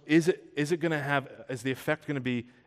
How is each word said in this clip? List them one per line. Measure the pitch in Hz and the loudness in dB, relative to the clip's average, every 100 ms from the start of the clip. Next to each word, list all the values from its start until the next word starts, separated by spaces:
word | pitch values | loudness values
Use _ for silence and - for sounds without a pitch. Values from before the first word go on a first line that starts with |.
| - | 4
is | 156 165 | 4 4
it, | - - - | 0 -4 -4
is | 143 | 0
it | 170 | 0
gonna | 165 156 | 0 -2
have, | 143 143 131 - - | 0 -2 -2 -10 -10
is | 127 | -4
the | 123 | -4
effect | 131 - 151 - | -2 -2 -4 -4
gonna | 143 | -4
be, | 127 123 117 _ | -2 -4 -6 _